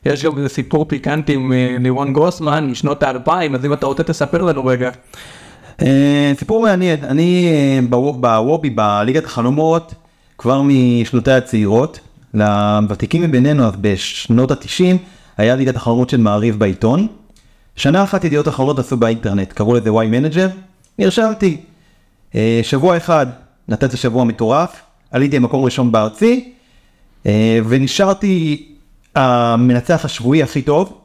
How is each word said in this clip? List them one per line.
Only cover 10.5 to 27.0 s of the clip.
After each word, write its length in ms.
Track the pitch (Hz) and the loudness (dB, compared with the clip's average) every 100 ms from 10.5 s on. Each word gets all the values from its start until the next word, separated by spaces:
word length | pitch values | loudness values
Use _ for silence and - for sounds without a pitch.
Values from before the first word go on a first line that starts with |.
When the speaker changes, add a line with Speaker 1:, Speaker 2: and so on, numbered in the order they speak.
| 135 | 2
Speaker 2:
משנותיי 720 | 143 135 127 120 113 123 117 | 2 4 4 2 0 -2 2
הצעירות. 640 | 131 127 113 104 110 151 - - _ _ | 0 0 -2 2 2 0 -6 -20 _ _
לוותיקים 880 | 107 104 104 104 104 104 101 113 165 | -2 0 0 0 0 0 -4 -2 -2
מבינינו, 420 | 170 131 135 147 | 0 2 2 2
אז 100 | 117 98 | 0 0
בשנות 720 | 104 92 - - - 117 131 | -2 -2 -4 -10 0 2 2
התשעים 460 | 143 - - 180 185 - - - - | -2 -6 0 2 2 -2 -20 -18 -2
היה 180 | 107 131 | 0 2
ליגת 200 | 131 127 | 0 -2
החלומות 340 | 117 117 127 | 0 0 2
של 80 | 131 | 2
מעריב 420 | 107 104 113 107 | 2 2 0 0
בעיתון. 480 | 104 95 113 147 220 - _ _ _ _ _ - | -2 0 0 0 -2 -6 _ _ _ _ _ -4
שנה 280 | 143 175 | 0 2
אחת 200 | 196 196 | 0 0
ידיעות 240 | 170 147 147 | 0 0 0
אחרונות 320 | 131 135 135 | -2 -2 -2
עשו 180 | 123 127 | -2 0
באינטרנט, 560 | 113 113 - 101 95 | 0 0 -2 -2 -4
קראו 200 | - 107 | -2 0
לזה 160 | 120 113 | 2 2
Y 40 | |
Manager, 560 | 107 113 117 151 156 185 190 - _ _ - | 0 0 0 0 0 -2 -4 -20 _ _ -2
נרשמתי. 580 | 196 185 220 214 196 151 - _ _ _ _ _ _ 113 | 0 0 -2 0 -2 -2 -12 _ _ _ _ _ _ -2
אה, 240 | 110 117 | 0 0
שבוע 340 | 113 139 175 175 | 0 0 2 0
אחד, 300 | 170 160 127 120 - _ - | 0 0 0 -6 -20 _ -8
נתתי 300 | 110 135 123 | -2 -2 -2
שבוע 260 | 127 117 | -2 0
מטורף, 580 | 120 110 113 139 175 - _ _ _ | 0 0 0 0 0 -6 _ _ _
עליתי 280 | 127 143 139 | -2 0 2
למקום 260 | 120 139 127 | 0 0 -2
ראשון 260 | 131 123 | 0 0
בארצי, 640 | 110 107 - 226 254 247 - _ _ _ _ | 2 0 0 2 2 -4 -20 _ _ _ _